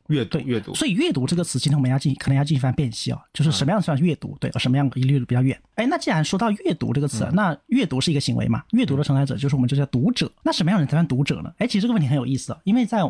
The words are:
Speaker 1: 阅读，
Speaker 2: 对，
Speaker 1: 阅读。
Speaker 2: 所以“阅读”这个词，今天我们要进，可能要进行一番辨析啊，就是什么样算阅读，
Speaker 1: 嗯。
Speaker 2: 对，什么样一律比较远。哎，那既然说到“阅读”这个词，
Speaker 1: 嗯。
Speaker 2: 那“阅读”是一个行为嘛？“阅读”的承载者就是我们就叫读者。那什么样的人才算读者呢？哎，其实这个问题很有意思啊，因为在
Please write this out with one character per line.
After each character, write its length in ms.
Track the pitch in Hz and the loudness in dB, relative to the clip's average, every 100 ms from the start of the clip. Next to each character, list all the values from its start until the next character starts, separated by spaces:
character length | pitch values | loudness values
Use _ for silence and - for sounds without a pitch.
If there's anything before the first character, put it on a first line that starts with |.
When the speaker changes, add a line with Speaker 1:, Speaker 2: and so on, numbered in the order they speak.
| - | -2
Speaker 1:
阅 160 | 147 110 | 0 0
读， 120 | 160 | -2
Speaker 2:
对， 60 | |
Speaker 1:
阅 160 | 135 117 | -2 -2
读。 160 | - - | -2 -4
Speaker 2:
所 100 | 302 | 0
以 60 | |
“阅 180 | 180 339 | 0 0
读” 160 | 151 131 | 0 0
这 80 | |
个 80 | 175 | 0
词， 160 | - 127 | -2 -2
今 140 | - | 0
天 80 | 147 | 2
我 20 | |
们 80 | 127 | 2
要 80 | 131 | 2
进， 160 | - 131 | 0 -2
可 120 | - | 0
能 80 | 135 | 0
要 80 | |
进 60 | 143 | 2
行 80 | 147 | 0
一 40 | |
番 100 | 131 | 0
辨 180 | 123 135 | 0 -2
析 180 | - - | -4 -6
啊， 80 | 127 - | -8 -8
就 140 | - 156 | -2 0
是 60 | |
什 120 | - | 2
么 80 | 139 | 2
样 100 | 208 | 0
算 160 | 170 135 | 0 0
阅 160 | 170 143 | 0 0
读， 160 | 104 | -6
Speaker 1:
嗯。 40 | - | -6
Speaker 2:
对， 100 | 127 110 | -6 -2
什 100 | 123 | 0
么 60 | 135 | 2
样 160 | 139 127 | 2 0
一 80 | |
律 140 | 131 139 | 2 2
比 100 | 120 | 2
较 80 | 123 | 2
远。 160 | 131 - _ - | 2 0 _ -4
哎， 120 | 240 | 0
那 80 | 339 | 0
既 140 | 339 | 0
然 120 | 165 | 0
说 140 | 151 190 | 0 0
到 140 | 233 | 0
“阅 220 | 202 370 | 0 -2
读” 180 | 170 113 | -2 -2
这 80 | 117 | 0
个 80 | 143 | -2
词， 160 | 110 | -2
Speaker 1:
嗯。 80 | 113 | 0
Speaker 2:
那 240 | 170 196 151 - | 0 0 -2 -2
“阅 180 | 262 202 | 0 0
读” 160 | 131 | -2
是 100 | 175 | 0
一 20 | |
个 60 | 143 | 0
行 160 | - 117 | 0 0
为 100 | 117 | 0
嘛？ 120 | 113 - | -2 0
“阅 140 | 226 196 | 0 2
读” 120 | 135 | 0
的 60 | 151 | 2
承 100 | 135 | 2
载 100 | 139 | 0
者 120 | 127 | -2
就 100 | 139 | -2
是 80 | 135 | 0
我 60 | |
们 80 | 123 | 2
就 80 | 139 | 0
叫 80 | 139 | 0
读 260 | 123 165 | 0 0
者。 180 | 254 143 - | 0 -4 -4
那 80 | 320 | -4
什 100 | - | 0
么 80 | 160 | 2
样 80 | 208 | 2
的 60 | |
人 40 | 139 | 2
才 100 | 156 | 2
算 100 | 170 | 2
读 160 | 131 | 0
者 180 | 147 151 | -2 -4
呢？ 80 | 156 - | -6 -6
哎， 60 | 233 | -4
其 140 | 196 | -2
实 20 | |
这 40 | 233 | 0
个 60 | |
问 80 | 226 | 0
题 80 | 139 | 2
很 80 | 147 | 0
有 80 | 123 | 0
意 100 | 131 | -4
思 160 | - | -6
啊， 80 | - - | -8 0
因 100 | 240 | 0
为 100 | 226 | 2
在 160 | 220 | 0